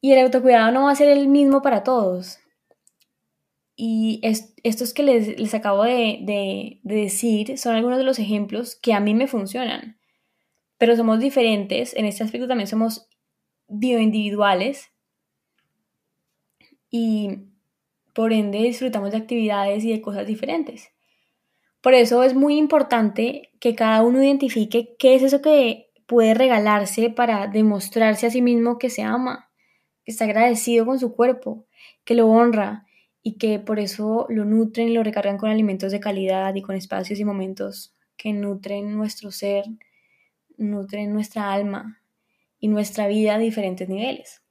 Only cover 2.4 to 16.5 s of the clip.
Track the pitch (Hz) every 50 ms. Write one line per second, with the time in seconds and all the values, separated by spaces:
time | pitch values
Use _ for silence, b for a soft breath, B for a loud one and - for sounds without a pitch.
2.4 | _ _ _ _ _ _ _ _ _ _ _ _ _ _ _ _ _ _ _ _
3.4 | _ _ _ _ _ _ _ - 233 226 226 220 220 220 214 220 - 226 220 220
4.4 | - _ _ - _ 233 220 220 254 233 - - 285 285 254 233 214 214 - -
5.4 | 220 214 - 214 214 214 202 196 214 233 254 247 233 220 208 - 190 196 208 202
6.4 | 202 196 196 196 208 220 - _ _ 196 208 214 208 196 202 - - 233 220 208
7.4 | 214 208 269 269 - 240 226 220 226 247 247 262 262 262 262 247 214 196 214 208
8.4 | 202 202 - 208 240 240 - _ - 247 220 202 208 208 214 226 262 269 269 226
9.4 | 196 196 196 240 254 226 - - - 226 220 _ _ _ _ _ _ _ _ _
10.4 | _ _ _ _ _ _ _ _ 240 226 233 226 233 220 220 220 240 277 269 277
11.4 | 240 226 220 202 196 196 190 - 240 240 - - 220 208 196 - 226 214 - 240
12.4 | 247 247 254 240 202 196 220 220 220 226 220 - _ _ _ _ _ _ _ _
13.4 | _ _ _ _ _ _ 202 208 214 254 247 233 220 220 208 220 214 208 202 208
14.4 | 214 202 196 180 190 247 277 - - _ _ _ _ _ _ _ _ _ _ _
15.4 | _ _ _ _ _ _ _ _ _ _ _ _ _ _ _ _ _ _ _ _
16.4 | _ _